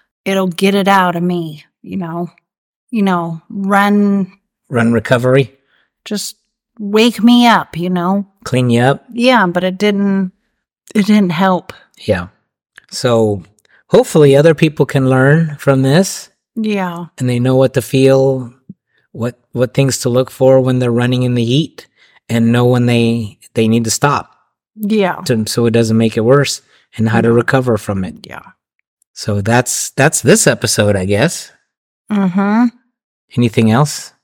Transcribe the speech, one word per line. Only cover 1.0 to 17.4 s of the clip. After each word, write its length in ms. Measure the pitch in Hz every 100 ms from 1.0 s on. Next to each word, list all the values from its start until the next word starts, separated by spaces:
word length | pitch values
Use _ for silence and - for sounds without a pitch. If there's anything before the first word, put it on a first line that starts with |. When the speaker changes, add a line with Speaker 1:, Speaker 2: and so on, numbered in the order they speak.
| 180
Speaker 1:
of 80 | 170
me," 420 | 175 175 165 151 - _
you 140 | - 190
know? 340 | 165 170 175 _ _ _ _ _ -
You 120 | 226
know, 380 | 196 175 170 165 -
run. 840 | 196 196 202 202 202 202 196 185 _ _ _ -
Speaker 2:
Run 240 | 123 117
recovery? 640 | 117 110 123 127 131 127 _ _ _ _ _
Speaker 1:
Just 320 | - 208 - - _ _ _ -
wake 440 | 208 208 240 220
me 240 | 226 240 240
up, 280 | 196 -
you 140 | 156 180
know? 380 | 185 175 202 196 _
Speaker 2:
Clean 240 | - 123 123
you 140 | 117
up? 200 | 123 139 -
Speaker 1:
Yeah, 360 | 240 247 247 180
but 180 | 175
it 140 | 185 185
didn't, 520 | 208 202 202 196 190 _ _ _ _ _ -
it 120 | 214 196
didn't 240 | 214 185
help. 420 | 160 190 180 - - _ _
Speaker 2:
Yeah. 320 | - 92 90 _ _ _ _ - _
So 520 | - 127 117 110 101 82 _ _ _ -
hopefully 480 | 214 254 165 147 135
other 180 | 160
people 300 | 160 160 143
can 240 | 143 143 131
learn 480 | 131 135 156 165 147
from 220 | - 135
this. 480 | 131 151 196 - - _ _
Speaker 1:
Yeah. 520 | - 214 202 180 170 170 -
Speaker 2:
And 140 | 127
they 80 |
know 180 | 123